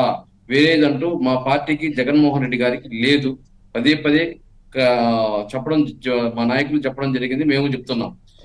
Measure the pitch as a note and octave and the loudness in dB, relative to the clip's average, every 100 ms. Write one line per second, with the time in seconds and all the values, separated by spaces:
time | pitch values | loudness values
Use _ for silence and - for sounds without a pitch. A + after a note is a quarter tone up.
0 | B2 A#2+ - _ - C3 D#3 D#3+ D3 C3 | 2 -2 -12 _ -2 2 4 4 2 2
1 | E3+ D#3+ B2+ C3 B2+ C#3+ C#3+ D3+ D#3 C#3+ | -2 -2 0 0 0 -2 0 -4 -2 -2
2 | B2+ D3 D3 C#3 B2+ B2 B2 - - A2+ | 2 4 4 2 -2 0 -2 -2 -8 -2
3 | B2+ D3 C3 C3 - - - A#2 C3 D3+ | 2 2 0 -6 -14 -20 -10 -2 0 2
4 | D3+ D3+ E3+ - - - - C3 B2 B2 | 2 2 0 -6 -20 -20 -10 0 2 4
5 | A#2 A2+ A2 G#2 G#2 C3 D3+ D#3 D3 - | 2 2 0 -2 -4 -6 0 0 0 -4
6 | B2+ B2 A#2 A2 A#2 C3 D3 D3+ C3 C3+ | -4 -2 -2 -2 0 0 0 -2 -2 -4
7 | C#3 B2+ B2 C3+ D#3 C#3 C#3+ C3 - A#2+ | -4 -2 -2 -2 0 0 0 -4 -6 -6
8 | F#2 - _ _ | -6 -10 _ _